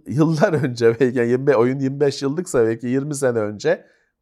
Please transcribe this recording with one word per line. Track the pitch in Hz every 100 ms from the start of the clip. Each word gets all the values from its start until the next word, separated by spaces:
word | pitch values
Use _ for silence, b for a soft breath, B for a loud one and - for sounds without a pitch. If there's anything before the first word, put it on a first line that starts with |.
| -
yıllar | 123 160 156 202
önce, | 151 127 117 117 113
<laughs> |
belki | 131 123
yirmi, | 117 127 139 117
oyun | 123 139
yirmi | 135 143
beş | 143 135
yıllıksa | 139 156 180 135 113
belki | 113 123
yirmi | 131 147
sene | 139 135 117
önce | 104 104 151 185 b b b b